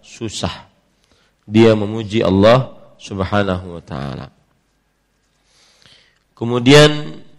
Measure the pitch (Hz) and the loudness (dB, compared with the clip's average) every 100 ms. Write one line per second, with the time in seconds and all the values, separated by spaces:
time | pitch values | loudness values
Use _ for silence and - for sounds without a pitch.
0 | - - 113 - 90 - - _ _ _ | -20 -14 -12 -10 -10 -12 -20 _ _ _
1 | _ _ _ _ - 107 113 107 104 110 | _ _ _ _ -4 2 4 4 -2 -8
2 | 107 110 90 95 107 127 127 - - _ | -6 -2 0 2 4 4 0 -14 -20 _
3 | - 98 92 104 98 90 90 85 - 71 | -14 -8 -4 -4 -2 -6 -10 -18 -14 -12
4 | 69 65 67 _ _ _ _ _ _ _ | -12 -12 -18 _ _ _ _ _ _ _
5 | _ _ _ _ _ _ _ _ _ _ | _ _ _ _ _ _ _ _ _ _
6 | _ _ _ - 117 123 123 147 151 151 | _ _ _ -10 -6 -2 6 6 6 2
7 | 151 156 - | -10 -18 -20